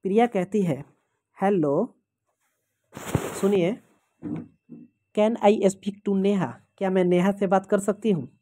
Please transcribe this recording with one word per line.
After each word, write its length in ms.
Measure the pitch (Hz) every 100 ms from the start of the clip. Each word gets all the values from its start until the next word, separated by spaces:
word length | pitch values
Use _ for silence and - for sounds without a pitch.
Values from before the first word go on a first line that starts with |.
प्रिया 240 | 190 208 240
कहती 360 | 202 180 214
है, 220 | 175 131 - _ _ _ _ -
"हेलो", 520 | 196 196 151 147 247 _ _ _ _ _ _ _ _ _ _ - - - - -
सुनिए, 400 | 196 202 170 254 _ _ _ _ 160 - - _ _ - - _ _ -
"Can 180 | 214 220
I 160 | 208 214
speak 340 | 196 196 208 196 -
to 80 | 196
नेहा?" 440 | 196 202 135 - _ _
क्या 140 | 190
मैं 140 | 185
नेहा 280 | 180 180 190
से 140 | 202 196
बात 200 | 190 190
कर 140 | 208
सकती 300 | 202 202 226
हूँ? 160 | 175 120 _